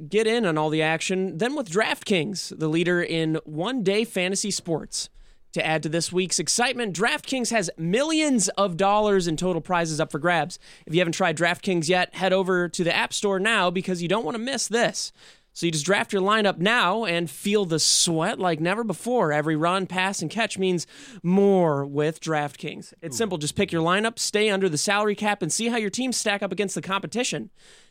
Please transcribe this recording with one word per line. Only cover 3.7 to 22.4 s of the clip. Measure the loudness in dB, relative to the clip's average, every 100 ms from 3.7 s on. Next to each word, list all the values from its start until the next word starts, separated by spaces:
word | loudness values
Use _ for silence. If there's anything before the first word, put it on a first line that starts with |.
| -2 0 0 0
fantasy | -2 -2 -2 -4
sports. | -6 -4 -4 -4 -10 -10 -14 -20 -20 -10
To | -4 -2
add | -2
to | 0
this | -2 -2
week's | -2 -2 -2
excitement, | -2 0 0 0 -4 -2
DraftKings | 0 -2 -4 -4 0
has | 0 -2 -4
millions | 0 2 2 2 4 2 2
of | 0 0 2
dollars | 2 4 4 2 2
in | -2
total | -2 -2
prizes | 0 0 0 -2
up | -4
for | 0
grabs. | 2 2 0 -6 -20 -20 -2
If | 2
you |
haven't | 2
tried | 2 0 2
DraftKings | 0 0 0 0 2
yet, | 2 0 -2
head | 2
over | 2 2 0 0
to | 0
the | 0 2
App | 0
Store | -2 -2 0
now | 2 2 2
because | 0 -4 -4
you | -2
don't | -2 -2
want | -4
to |
miss | -4 -4 -2
this. | 0 0 -2 -8 -12 -20 -20 _ -4
So | -2
you |
just | -2 0
draft | 0 2
your | 0
lineup | 2 4 2 2
now | 2 2 2 0 0
and | -2 -4
feel | -4 0 0 2
the | 0
sweat | 2 2 2 0 0 0
like | -2 0
never | 0 0
before. | -2 -4 -2 2 2
Every | 2 2 2
run, | 2 0 -2
pass, | -2 -2 -2
and | -6
catch | -4 -4 0
means | 0 0 -4 -14 -20 -6
more | 2 4 6 6 4 2 0
with | 0 0 -2
DraftKings. | -2 -2